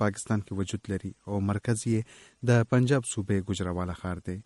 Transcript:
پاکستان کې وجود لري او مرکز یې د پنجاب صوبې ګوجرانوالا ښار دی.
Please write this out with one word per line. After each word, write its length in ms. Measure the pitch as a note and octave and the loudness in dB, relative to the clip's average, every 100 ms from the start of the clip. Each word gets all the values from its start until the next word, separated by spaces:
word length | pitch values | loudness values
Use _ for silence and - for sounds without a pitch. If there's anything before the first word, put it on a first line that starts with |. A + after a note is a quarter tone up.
پاکستان 380 | G#2 G2+ - G#2+ - | -2 -2 -2 -2 -2
کې 120 | G2 | -4
وجود 280 | F#2+ G#2 - | -4 -6 -4
لري 180 | F#2+ F#2+ - - | -6 -6 -12 -6
او 140 | G2+ G2 | -2 0
مرکز 340 | G2+ - A2+ A#2 | 0 0 -2 0
یې 580 | A2 - - - _ A#2+ | 0 -2 -12 -20 _ 4
د 140 | A#2+ A2+ | 4 6
پنجاب 340 | B2+ B2 C#3 - | 4 4 2 0
صوبې 340 | - G2+ G2+ F#2+ | -4 0 0 0
ګوجرانوالا 460 | F#2+ F2+ F2 F2+ F2+ | -2 -2 -2 -4 -4
ښار 240 | F#2 F2+ F#2+ | -6 -6 -6
دی. 120 | F#2 | -8